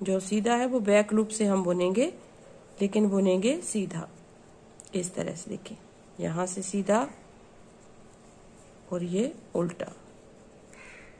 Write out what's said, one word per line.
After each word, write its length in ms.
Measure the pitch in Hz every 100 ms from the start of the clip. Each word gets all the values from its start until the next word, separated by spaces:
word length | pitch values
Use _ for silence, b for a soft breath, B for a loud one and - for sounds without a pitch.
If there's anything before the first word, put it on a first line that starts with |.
जो 160 | 190 190
सीधा 360 | 190 214 220 240
है 100 | 254
वो 140 | 254
back 340 | 202 208 208
loop 140 | 214 214
से 180 | - 208
हम 180 | 190
बुनेंगे, 500 | 175 180 180 196 320 - - - - - - -
लेकिन 280 | 196 214 208
बुनेंगे 520 | 196 190 185 226 330
सीधा, 480 | - 214 180 165 160 - - - - - - - - 190
इस 200 | 175 -
तरह 200 | 170 160
से। 140 | -
देखिए, 280 | - - - - - - -
यहाँ 260 | 170 165 185
से 160 | 190
सीधा 480 | 185 202 190 214 285 - - - - - - - - - - - - - - - - - -
और 100 | 180
ये 320 | 175 185 269 - - -
उल्टा, 380 | 175 - - - - - - - - - - B B B B B